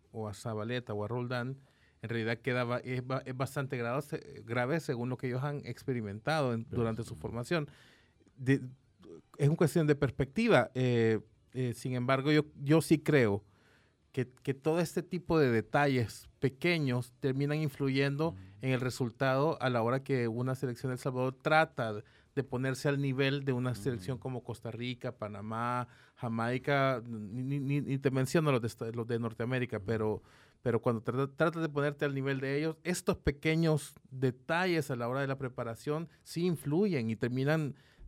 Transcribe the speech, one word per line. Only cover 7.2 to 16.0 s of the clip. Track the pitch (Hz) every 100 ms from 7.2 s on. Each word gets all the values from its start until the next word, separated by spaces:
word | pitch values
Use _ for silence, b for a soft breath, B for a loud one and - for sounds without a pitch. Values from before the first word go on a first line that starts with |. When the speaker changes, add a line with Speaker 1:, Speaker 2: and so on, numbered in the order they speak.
| 110 117 120 170 143 b b b b b _ -
Speaker 1:
De, | 127 135 127 - _ _ - 82 _ -
es | 143
una | 160
cuestión | 165 170 151
de | 143
perspectiva. | 135 - 135 - 233 143 120
Eh, | 127 127 117 113 107 - _ _
eh, | 123 123
sin | 117 131
embargo, | 123 123 135 139
yo, | 151 151 -
yo | 139 160
sí | - 151
creo | - 147 110 101 - b b b b b _
que, | 135 127 -
que | -
todo | 139 156 170
este | 165 180
tipo | - 170 - 160
de | 131
detalles | 113 104 143 143 127